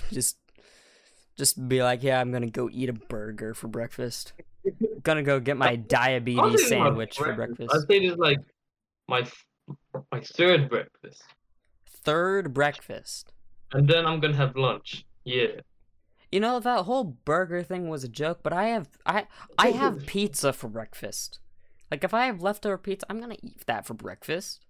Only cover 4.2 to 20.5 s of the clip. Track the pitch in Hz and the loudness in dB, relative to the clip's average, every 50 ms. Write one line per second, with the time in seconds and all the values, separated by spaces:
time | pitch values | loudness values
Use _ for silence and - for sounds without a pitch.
4.2 | - - - - - - - - - 381 - - 220 440 440 - 135 165 156 151 | -12 -12 -14 -18 -20 -20 -18 -8 -6 -6 -4 -2 -4 -4 -4 -2 0 0 0 2
5.2 | 143 143 139 135 117 131 143 123 135 123 120 117 110 - 139 123 123 131 131 123 | 2 2 2 2 0 -2 0 2 2 2 2 0 0 2 2 4 4 4 2 0
6.2 | 117 123 120 123 - - - 208 - - 127 120 117 - - 113 113 - - - | 0 0 2 4 4 6 6 6 4 4 4 4 4 4 2 2 -2 -4 -4 -4
7.2 | 147 - 113 110 117 117 - - 123 117 147 160 147 143 202 196 185 185 170 170 | -4 -2 -2 -4 -6 -6 -6 -8 -2 2 2 2 4 6 6 6 6 4 2 2
8.2 | 170 151 139 143 - - _ _ _ _ _ _ _ _ _ _ _ - 127 127 | 4 4 4 2 0 -6 _ _ _ _ _ _ _ _ _ _ _ -2 -2 -2
9.2 | 123 127 - - _ _ _ _ _ - 147 - _ _ - 135 - _ 131 117 | -2 -2 -8 -18 _ _ _ _ _ -18 -18 -18 _ _ -12 -12 -10 _ -10 -10
10.2 | - - - - 170 185 180 156 139 139 120 107 - - _ _ - - - - | -10 -6 0 4 6 6 8 6 4 2 0 -2 -2 -6 _ _ -20 -20 -20 -20
11.2 | - - - _ _ _ _ _ _ _ _ _ _ - - - - 156 151 165 | -20 -20 -20 _ _ _ _ _ _ _ _ _ _ -20 -20 -4 -2 0 2 2
12.2 | 175 190 190 196 180 147 123 139 143 147 139 - - - 104 113 - - - - | 2 2 0 0 -2 -2 0 2 2 2 0 -4 -10 -14 -14 -14 -12 -12 -14 -14
13.2 | - - - - - - - - - - - 135 143 143 165 165 165 160 165 156 | -14 -16 -20 -20 -20 -20 -20 -20 -12 -2 4 6 6 8 8 6 4 2 2 2
14.2 | 151 151 147 139 139 127 131 135 131 123 104 101 - - - - - - - - | 2 2 2 2 2 2 2 2 2 2 0 -2 -6 -12 -14 -14 -14 -18 -20 -14
15.2 | - 123 123 123 117 - - - - _ _ _ _ _ _ _ _ _ _ _ | -8 -2 0 2 2 0 0 -6 -14 _ _ _ _ _ _ _ _ _ _ _
16.2 | _ _ - 196 214 233 254 247 214 247 247 208 180 185 247 269 240 160 120 - | _ _ 0 0 2 2 0 0 0 0 0 0 0 0 0 0 -2 -4 -8 -8
17.2 | _ - 151 175 185 165 175 175 170 - 185 180 175 160 160 139 131 117 110 139 | _ 0 0 0 0 0 -4 -6 -4 -6 -6 -6 -6 -6 -6 -6 -8 -8 -6 -4
18.2 | 151 160 175 - - 151 170 175 208 226 233 214 151 - _ _ _ - 175 208 | -4 -4 -4 -4 -4 -2 0 0 0 0 0 -2 -4 -8 _ _ _ -2 0 0
19.2 | 196 - - - - - - - 196 247 - 247 277 269 202 147 - - - 196 | -2 -4 -10 -20 -20 -2 2 4 4 4 4 4 2 0 0 -2 -6 -6 -2 -2
20.2 | 208 202 - - - 139 | -2 -2 -2 0 0 0